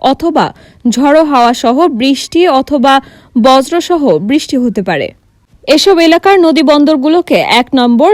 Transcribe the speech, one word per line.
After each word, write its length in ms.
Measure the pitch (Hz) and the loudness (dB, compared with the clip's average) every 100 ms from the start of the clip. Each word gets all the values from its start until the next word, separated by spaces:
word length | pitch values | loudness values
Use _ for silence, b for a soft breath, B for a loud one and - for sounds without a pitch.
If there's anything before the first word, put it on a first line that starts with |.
অথবা 440 | 254 269 339 311 165 b b b 240 | -4 -2 -2 -2 -4 b b b -4
ঝড়ো 340 | 226 285 302 | -2 2 2
হাওয়া 280 | 311 269 240 | 2 2 0
সহ 220 | 247 233 262 349 | 0 -2 0 0
বৃষ্টি 460 | 233 262 269 - 330 349 | 0 -2 -2 -4 -2 0
অথবা 460 | 262 277 285 269 269 B B B 247 | 0 -2 -2 2 0 B B B -2
বজ্রসহ 680 | 247 262 262 339 320 349 277 160 202 | 2 2 0 -4 -2 -2 0 -2 -2
বৃষ্টি 280 | 294 - 269 | -4 -2 -4
হতে 260 | 247 208 | -4 -4
পারে। 260 | 190 156 110 - _ _ _ _ | -6 -6 -6 -12 _ _ _ _
এসব 320 | - 302 392 339 | -2 0 2 2
এলাকার 360 | 330 339 392 392 | 2 2 2 2
নদী 220 | 330 294 | 2 2
বন্দরগুলোকে 760 | 285 294 294 302 285 339 - 214 - | 2 2 2 0 0 -2 0 -2 0
এক 140 | 233 247 | -2 0
নম্বর 360 | 262 240 233 339 | -2 0 2 2